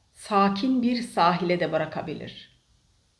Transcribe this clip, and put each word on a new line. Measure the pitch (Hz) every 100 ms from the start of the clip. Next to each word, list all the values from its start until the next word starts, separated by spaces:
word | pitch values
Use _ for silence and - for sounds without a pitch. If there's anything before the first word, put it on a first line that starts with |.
| _
sakin | - - 202 196 196 262 254
bir | 233 240
sahile | - - 170 175 175 180
de | 160
bırakabilir. | 156 156 - 156 - - - - _ _ _ _ _ _